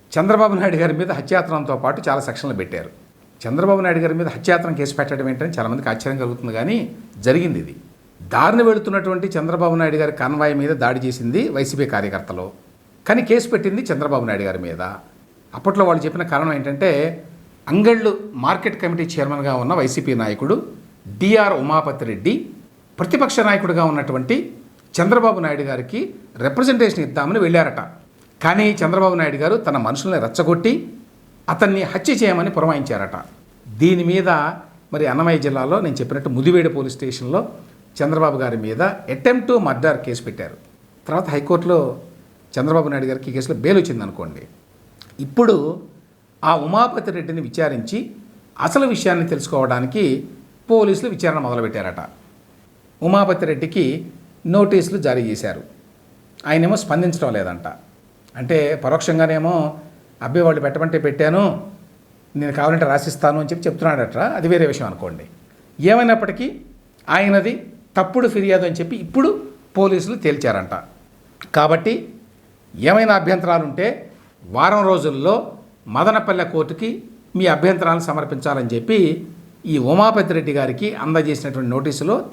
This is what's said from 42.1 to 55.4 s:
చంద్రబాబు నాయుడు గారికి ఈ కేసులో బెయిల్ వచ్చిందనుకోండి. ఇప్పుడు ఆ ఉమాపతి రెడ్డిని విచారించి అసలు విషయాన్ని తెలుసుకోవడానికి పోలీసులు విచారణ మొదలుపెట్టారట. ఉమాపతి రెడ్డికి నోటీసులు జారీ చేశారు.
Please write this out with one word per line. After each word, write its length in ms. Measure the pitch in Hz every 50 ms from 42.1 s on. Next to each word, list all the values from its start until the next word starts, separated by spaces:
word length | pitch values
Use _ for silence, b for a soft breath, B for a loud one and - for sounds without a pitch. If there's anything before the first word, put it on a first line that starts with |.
| - - - - _ _ _ _ - 131
చంద్రబాబు 300 | 131 156 160 165 147 143
నాయుడు 160 | 143 135 131
గారికి 260 | 131 131 131 - 135
ఈ 20 | 120
కేసులో 220 | 135 127 131 160
బెయిల్ 240 | 107 120 165 202 190
వచ్చిందనుకోండి. 640 | 170 170 135 117 101 95 - - 85 80 - - - - - _ _ _ _ _ _ _ _ - - - - -
ఇప్పుడు 600 | 139 135 - 240 240 226 202 147 143 160 180 - - - - - _ _ _ _ _ _ _ _ -
ఆ 120 | 156 170
ఉమాపతి 560 | - 147 156 190 220 240 240 - 220 - 202
రెడ్డిని 300 | 170 175 147 160 165 165
విచారించి 720 | 135 117 - 165 160 147 135 117 113 - 147 226 - - - - - - - - - - - -
అసలు 240 | 151 170 - 277 277
విషయాన్ని 420 | 247 220 - - 185 175 170 165
తెలుసుకోవడానికి 1000 | 170 165 135 - - 151 135 131 131 123 123 131 127 - 214 196 139 131 131 - - - - - - _ _ _ -
పోలీసులు 380 | 226 226 208 196 196 202 254 233
విచారణ 300 | 185 131 175 165 151 151
మొదలుపెట్టారట. 680 | 135 120 120 120 113 107 113 104 92 92 87 - - - - - - - - _ _ _ _ _ _ _ _ _ _ _ _ - 156
ఉమాపతి 420 | 175 196 202 196 190 175 175 170
రెడ్డికి 600 | 156 147 135 165 165 - 190 147 127 147 170 170 - - - - - - _ -
నోటీసులు 500 | 165 175 208 202 190 196 185 170 175 190
జారీ 240 | 170 151 139 123 127
చేశారు. 400 | 117 107 104 -